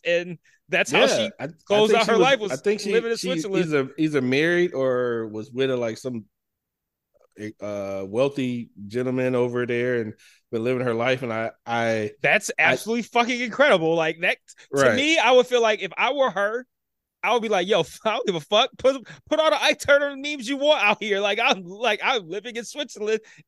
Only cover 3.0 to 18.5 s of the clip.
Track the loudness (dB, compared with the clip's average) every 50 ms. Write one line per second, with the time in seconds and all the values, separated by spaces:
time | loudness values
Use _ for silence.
3 | 0 -2 -4 -4 -4 -4 -4 -4 -4 -2 -2 -2 0 0 0 0 -2 -2 -2 -2
4 | -2 0 2 0 2 2 2 2 2 2 2 2 0 0 0 -2 -2 0 0 0
5 | -2 -2 -2 -4 -6 -6 -8 -10 -10 -8 -4 -2 -2 0 0 -2 -2 -4 -6 -6
6 | -8 -8 -8 -8 -10 _ _ _ _ _ _ _ _ _ _ _ _ _ _ _
7 | _ _ _ _ _ _ _ -14 -14 -14 -12 _ -10 -8 -8 -6 -6 -6 -6 -8
8 | -8 -6 -2 0 0 0 -2 -2 -4 -4 -4 -6 -8 -12 _ -18 -16 -8 -6 -4
9 | -4 -2 -2 -2 0 0 0 0 0 0 -2 -2 -4 -2 -2 -2 -2 -2 -2 -2
10 | -4 -6 -8 -14 _ _ _ _ _ _ -6 -4 -2 -2 -2 -2 -2 -2 -2 0
11 | 0 0 -2 -2 -2 -4 -4 -4 -6 -6 -8 _ _ -4 -2 0 0 0 0 -2
12 | -2 -4 -4 -2 0 2 2 2 0 -2 -2 0 2 2 2 0 -2 -4 -4 -4
13 | -4 -2 0 0 0 0 -2 -4 -4 -4 0 2 4 4 4 4 2 2 0 0
14 | 0 -2 -2 -2 -2 -2 -2 -4 _ -16 -20 -20 -14 _ 2 4 4 6 4 4
15 | 2 2 2 4 4 6 6 6 4 4 2 2 2 2 2 0 -4 -8 -4 -2
16 | -2 0 2 2 0 0 0 0 -2 -2 -2 -6 -8 -12 _ _ _ _ _ _
17 | _ _ _ _ -2 0 0 0 0 2 0 0 2 2 2 2 0 0 -6 -6
18 | -4 -2 -2 -2 -2 -2 -2 -4 -2 2